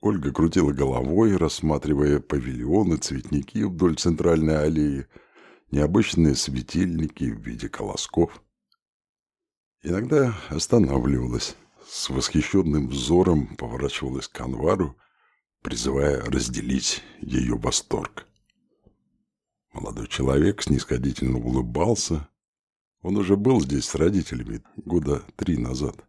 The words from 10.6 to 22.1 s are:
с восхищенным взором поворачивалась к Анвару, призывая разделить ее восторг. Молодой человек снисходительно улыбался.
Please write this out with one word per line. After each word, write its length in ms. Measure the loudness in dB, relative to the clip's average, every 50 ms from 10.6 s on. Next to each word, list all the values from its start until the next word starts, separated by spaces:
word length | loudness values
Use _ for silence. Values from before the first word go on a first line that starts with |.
| -2 2 4 4 4 4 2 2 2 2 0 0 0 -2 -4 -4 -6 -6 -10 _ _ _ _ _ -20
с 260 | -16 -10 -8 -8 -4
восхищенным 760 | -4 -4 -4 0 0 0 0 2 2 2 2 4 2 0 0
взором 720 | -2 -4 -4 0 2 4 4 6 6 4 2 2 -2 -6
поворачивалась 720 | -12 -10 -10 -8 -4 -4 -4 -4 -4 -6 -6 -6 -6 -8 -10
к 120 | _ -10
Анвару, 560 | -8 -8 -6 -2 0 0 2 2 0 -2 -4 _ _ _ _ _ _ _ _ _ _ _ _ _ _
призывая 580 | -10 -8 -4 -4 -2 0 2 2 2 2 0 -2
разделить 760 | -2 -2 -2 -2 -2 -6 -6 -4 -2 -2 -2 0 -2 -4 -6 -8 -16 -16 -14
ее 360 | -10 -4 -2 -2 0 0 -2
восторг. 720 | -2 -2 -2 -2 -2 -4 _ -6 -6 -6 -8 _ -14 -20 _ _ _ _ _ _ _ _ _ _ _ _ _ _ _ _ _ _ _ _ _ _ _ _ _ _ _ _ _ _
Молодой 340 | -12 -12 -10 -10 -10 -10
человек 560 | -8 -4 0 0 2 4 4 4 2 2 0 0
снисходительно 760 | 2 2 2 2 -2 -4 -2 -2 -2 -2 -2 -2 -2 -2 -2
улыбался. 920 | -2 -2 -2 -2 -2 -2 -2 0 2 2 2 0 0 -4